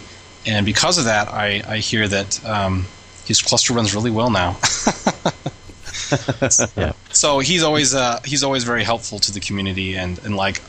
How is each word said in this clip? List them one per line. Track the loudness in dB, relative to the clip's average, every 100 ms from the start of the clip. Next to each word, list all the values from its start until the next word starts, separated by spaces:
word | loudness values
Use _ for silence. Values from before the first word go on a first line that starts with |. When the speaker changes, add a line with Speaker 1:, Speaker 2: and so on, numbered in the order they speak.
| -6 -20 -20 -10 -2
Speaker 1:
And | 0 2
because | 2 2 2
of | 2
that, | 2 0
I, | -2 -2 -2 -4
I | -6
hear | -2 0 2
that, | 0 0 -6 -2
um, | -2 0 0 -4 -10 -20 -12 -2
his | 0
cluster | 2 2 2
runs | 2 2
really | 0 0
well | 2 2
now. | 2 2 0
<laughs> | -2 0 -2 0 -2 -2 -4 -4 -8 -10 -16 -18 -12 -10 -2 -2 -2 -2 2 2 0 0
Speaker 2:
Yeah. | -4 -4 -2
Speaker 1:
So | 2 4 4
he's | 2 2
always, | 4 4 2 2
uh, | 0 0
he's | -2 0
always | 0 0
very | 0 0
helpful | 0 0 -2 -2
to | -2
the | -2
community, | -4 -2 -2 -2 -4 -4
and, | -4 -6
and | -4 0
like | 0 -2